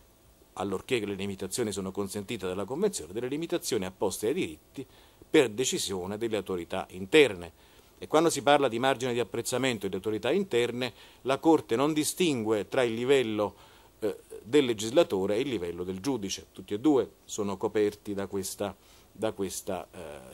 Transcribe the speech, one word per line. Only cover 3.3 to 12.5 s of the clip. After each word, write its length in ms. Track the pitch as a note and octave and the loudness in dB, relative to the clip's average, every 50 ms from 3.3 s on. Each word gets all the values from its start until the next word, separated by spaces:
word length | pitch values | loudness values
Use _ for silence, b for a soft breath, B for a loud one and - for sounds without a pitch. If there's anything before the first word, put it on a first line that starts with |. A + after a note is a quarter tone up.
| C#3+ D3+ E3+ D#3+ F3 E3 - - C3 G#2+ F#2+ | -6 -6 -4 -4 -6 -6 -4 -2 -2 -2 -2
apposte 420 | F#2 - - A#2 F#2+ - - G#2 | -4 -4 -2 -2 -2 -2 -2 -2
ai 60 | A2 D3 | -2 0
diritti 520 | F#3 C3+ E2+ D2+ - _ _ - C#3 C3 B B B B B B B B - | -2 -4 -6 -8 -12 _ _ -14 -14 -14 B B B B B B B B 4
per 200 | - D#3+ C3 A#2 | 6 6 6 6
decisione 680 | G#2 A2+ C3 - F#3+ D3+ - - G2 F#2 F2 F#2 G#2 | 2 -2 -2 0 -2 -2 -2 -4 -4 -4 -4 -6 -4
delle 200 | G#2+ A#2 A2+ A2 | -4 -2 -2 -2
autorità 500 | G2+ F#2 - F#2+ F2 E2+ - F#2+ F#2 - - | -2 -2 -4 -4 -4 -4 -4 -6 -6 -6 -8
interne. 800 | - F#2 G2 F#2+ - D#3 C#3+ A2+ G2 F2 F2 E2 b b b b b b b b b | -10 -10 0 4 6 8 8 6 4 -4 -10 -14 b b b b b b b b b
E 100 | - F#2 | -16 -2
quando 220 | - - D3+ E3+ D#3+ | 2 4 4 4 4
si 120 | - C#3+ | 2 2
parla 260 | A2 C#3 D3 C#3+ C#3 | 4 6 6 6 6
di 120 | B2 A2 A2+ | 2 2 2
margine 340 | C3 C3+ C3+ A#2 B2+ C3 A#2+ | 2 0 0 0 0 -2 0
di 60 | A#2+ | 0
apprezzamento 640 | A#2 - - A#2 A2+ - B2+ B2 C3 C3 A#2+ G#2 G2+ | -2 -2 -4 -6 -4 -2 -2 0 0 0 0 -2 -2
e 40 | F#2+ | -4
di 60 | F#2 | -4
autorità 360 | F#2+ F2+ A2 G#2+ G#2 F#2+ A#2+ | -4 -4 -4 -4 -2 0 0
interne, 600 | D#3 G3+ G3 - - A#2 A#2+ A#2+ A#2 B2 B2+ B2 B B B B B B | 0 0 0 2 2 2 2 2 0 -4 -4 -6 B B B B B B
la 160 | - B2 C3+ | -2 0 0
Corte 380 | C3+ - D#3+ D#3+ D3 - - A2+ | 4 6 6 6 6 4 2 0
non 180 | A#2 C#3 D#3 D#3 | 2 2 2 2
distingue 720 | D3+ C#3+ - - - F#3 E3 C#3 A#2+ G#2+ G#2+ | 0 0 0 0 0 2 2 2 2 2 2